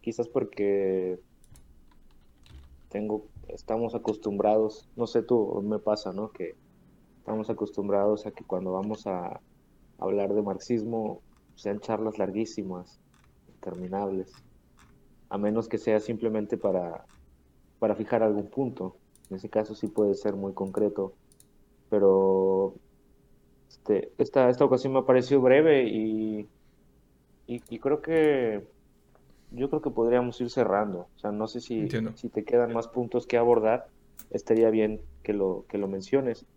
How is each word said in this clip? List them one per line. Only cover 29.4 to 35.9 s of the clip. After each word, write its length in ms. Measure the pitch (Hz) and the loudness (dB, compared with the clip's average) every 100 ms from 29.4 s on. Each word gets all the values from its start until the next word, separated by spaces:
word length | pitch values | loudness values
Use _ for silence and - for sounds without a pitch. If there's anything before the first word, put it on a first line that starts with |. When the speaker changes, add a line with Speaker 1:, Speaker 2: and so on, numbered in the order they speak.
| _ | _
Speaker 1:
yo 200 | 120 135 | -6 -2
creo 100 | 151 | -2
que 100 | 147 | -2
podríamos 500 | 113 117 123 123 117 | 0 4 4 2 -4
ir 80 | 120 | -6
cerrando. 580 | 131 110 98 107 90 87 _ | 0 2 2 0 -6 -12 _
O 20 | |
sea, 140 | 104 | -6
no 160 | 104 110 | -4 -4
sé 120 | 123 | -6
si, 200 | - 113 | -6 -4
Speaker 2:
Entiendo. 320 | 107 117 110 | -2 -2 -4
Speaker 1:
si 140 | 110 120 | -8 -6
te 160 | - | -6
quedan 300 | 104 120 117 | 0 2 2
más 120 | 117 113 | -2 -4
puntos 400 | - 117 123 117 | -4 -2 -4 0
que 120 | 120 | 2
abordar, 500 | 117 117 110 120 - _ _ - - | 6 6 6 2 -2 _ _ -20 -10
estaría 380 | 98 - 113 113 | -10 2 6 6
bien 320 | 110 107 107 - - | 6 2 -2 -12 -12
que 100 | - | -6
lo, 320 | 104 95 90 - | -2 0 -2 -6
que 100 | 104 | -4
lo 100 | |
menciones. 560 | 98 | -4